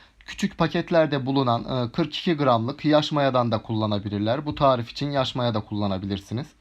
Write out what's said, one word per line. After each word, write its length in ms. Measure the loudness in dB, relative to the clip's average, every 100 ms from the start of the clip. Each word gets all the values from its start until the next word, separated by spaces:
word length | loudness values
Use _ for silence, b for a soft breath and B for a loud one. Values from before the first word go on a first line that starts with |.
| b b
küçük 380 | -16 -4 -4 0
paketlerde 680 | 0 0 2 2 4 0 0
bulunan, 640 | 2 2 0 0 -2 -2
e, 40 |
kırk 260 | -2 -2 -2
iki 160 | -2
gramlık 520 | 2 4 2 0 -2 2
yaş 260 | 4 4
mayadan 400 | 0 2 2 2
da 100 | 0
kullanabilirler. 840 | -2 -2 0 -2 -2 -2 -2 -2 -4
Bu 100 | 2
tarif 340 | 4 4 -2
için 220 | -6 -4
yaş 240 | -2 -2 -2
maya 180 | -2
da 80 | -2
kullanabilirsiniz. 880 | -4 -4 -2 -2 -4 -6 -6 -8 -8 _